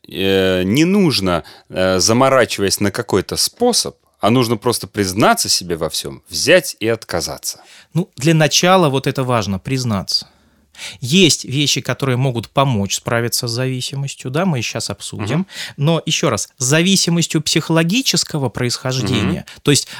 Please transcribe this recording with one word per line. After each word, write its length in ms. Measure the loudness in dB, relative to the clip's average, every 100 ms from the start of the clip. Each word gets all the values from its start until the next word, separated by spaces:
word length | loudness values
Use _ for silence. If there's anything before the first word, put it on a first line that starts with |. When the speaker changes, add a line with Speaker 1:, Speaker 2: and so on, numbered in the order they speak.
| -12
Speaker 1:
э, 560 | -2 2 4 4 2
не 220 | 2 2
нужно, 580 | 4 4 2 2 0 0 -4 -16 -10
э, 280 | -2 2 2
заморачиваясь 800 | 2 4 4 4 2 0 -2 0
на 140 | -2
какой-то 440 | -2 0 -2 0 -4
способ, 600 | -4 -2 0 0 -2 -8 _ _
а 100 | 2
нужно 260 | 2 2 0
просто 300 | -2 -2 -4
признаться 640 | -4 -2 2 2 2 0
себе 260 | -2 -2 -4
во 120 | -4
всём, 340 | -6 -8 -12 -12
взять 460 | -4 4 4 2 -4
и 80 | -4
отказаться? 720 | -4 -4 -6 -6 -8 -10 -12 -16 -20 _
Speaker 2:
Ну, 180 | -4 -4 -2
для 180 | 2
начала 560 | 4 4 2 4 4 4
вот 180 | 2 -2
это 160 | -2
важно — 340 | 0 0 0 -4
признаться. 680 | -4 -4 -2 -4 -2 -6 -6 _ _ _ _ -18 -16 -10
Есть 420 | 0 4 6 4
вещи, 380 | -2 -2 0 -2
которые 340 | -4 -4 -2 0
могут 320 | 0 -2 -2
помочь 460 | 0 2 0 -2 -4
справиться 500 | -4 -2 -2 -4 -4
с 20 |
зависимостью, 800 | -4 -4 -4 -6 -8 -8 -10 -6
да, 160 | -2 0
мы 160 | -2
сейчас 260 | -4 -6 -8
обсудим. 500 | -8 -10 -8 -4 -4
Speaker 1:
Мгм. 60 | -4 -10 -14 -2
Speaker 2:
Но, 260 | 0 0 0
ещё 240 | -2 0
раз, 180 | -2 -4 -6
с 80 |
зависимостью 800 | 0 2 4 2 2 0 0 -2
психологического 1080 | 0 -2 0 0 2 0 0 -2 -4 -4 -4
происхождения, 920 | -2 -4 -4 -4 -4 -2 0 0 -4
Speaker 1:
Мгм. 200 | -8 -4
Speaker 2:
то 100 | 2
есть, 160 | 2 0